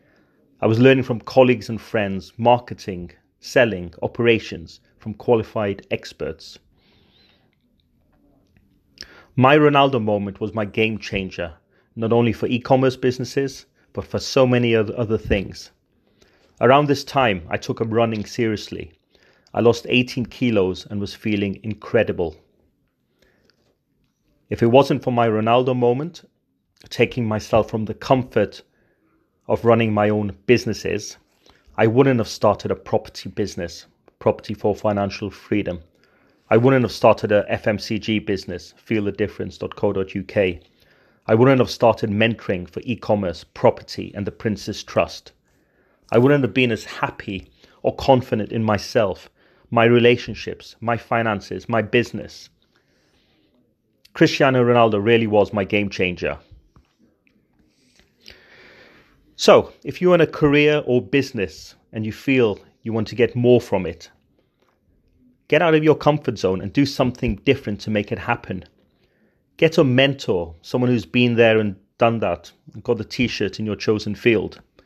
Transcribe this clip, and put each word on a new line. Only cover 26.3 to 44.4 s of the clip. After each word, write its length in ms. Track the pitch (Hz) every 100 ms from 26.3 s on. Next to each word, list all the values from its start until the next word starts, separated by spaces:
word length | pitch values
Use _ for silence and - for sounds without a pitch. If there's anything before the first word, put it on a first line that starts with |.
| _ _ _ _ _ -
taking 380 | - 117 127 110
myself 420 | 107 - 113 -
from 160 | 110 104
the 100 | -
comfort 680 | - 131 123 113 98 - _ _ _ _ _ _ _ _ -
of 180 | 110 117
running 260 | 117 113
my 180 | 104 104
own 280 | 107 104 - -
businesses, 720 | 117 113 101 85 98 - - _ _ _ _ _ -
I 120 | 110
wouldn't 320 | 120 135 120
have 100 | 104
started 420 | - 107 101 101
a 40 | 95
property 540 | - 107 - - 98
business, 580 | - 98 98 85 - - _ _ _
Property 340 | 113 - -
for 220 | 104 107 98
Financial 560 | 107 101 101 - 101
Freedom. 500 | - - 110 90 87 - _ _ _ _ _ -
I 80 | 113
wouldn't 260 | 127 131
have 80 | 110
started 400 | - 110 101 107
a 140 | 104 -
F 180 | 110 113
M 120 | 104
C 180 | - 107
G 200 | - 107
business, 540 | 104 95 - 87 - _
Feel 260 | - 110
the 80 | 101
Difference 460 | 98 98 - 98 -
dot 180 | 95 -
co 160 | 104
dot 220 | 95 95
U 100 | 98
K. 380 | 95 107 92 82 _ _ _ _ _ _ -
I 100 | 113
wouldn't 240 | 131 131
have 100 | 113
started 400 | - 117 107 110
mentoring 600 | 101 113 104 - 92 90
for 120 | -
e-commerce, 600 | 127 107 - 104 92 82 -
property, 580 | - 117 - - - 92
and 140 | 104 98
the 40 |
Prince's 520 | -